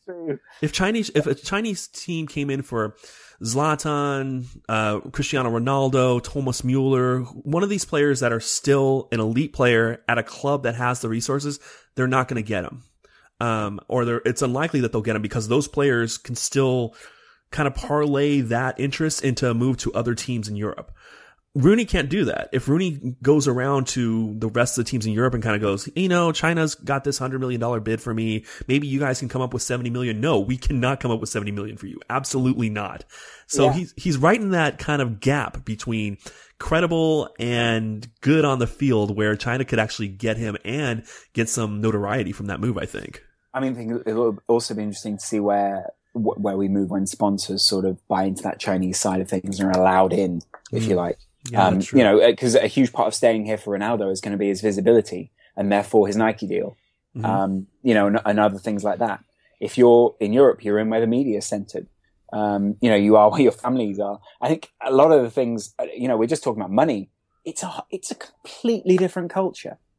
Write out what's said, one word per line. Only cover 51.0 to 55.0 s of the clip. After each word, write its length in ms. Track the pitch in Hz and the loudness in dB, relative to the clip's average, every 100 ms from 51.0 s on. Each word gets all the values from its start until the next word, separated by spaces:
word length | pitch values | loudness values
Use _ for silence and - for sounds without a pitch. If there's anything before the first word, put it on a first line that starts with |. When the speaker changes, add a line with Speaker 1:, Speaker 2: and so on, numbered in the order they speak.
| 85 - _ _ - | 0 -6 _ _ -2
Speaker 2:
Yeah, 160 | 113 92 | 2 4
Speaker 1:
Um, 60 | |
Speaker 2:
that's 120 | 95 95 | 4 4
true. 120 | 139 | 6
Speaker 1:
you 40 | |
know, 140 | 107 107 | 8 8
uh, 140 | 120 | 6
'cause 220 | - 127 117 | 4 4 4
a 100 | 107 | 4
huge 260 | 139 123 | 2 2
part 140 | - 113 | 2 -2
of 80 | |
staying 320 | - 120 113 107 | 2 2 2 -2
here 100 | 107 | -4
for 220 | 104 98 | -2 -2
Ronaldo 320 | 107 113 98 | -2 -2 -2
is 100 | 95 | -4
gonna 160 | 104 101 | -4 -2
be 120 | 101 | 0
his 120 | 95 | 0
visibility 720 | 107 101 98 117 | 0 2 4 6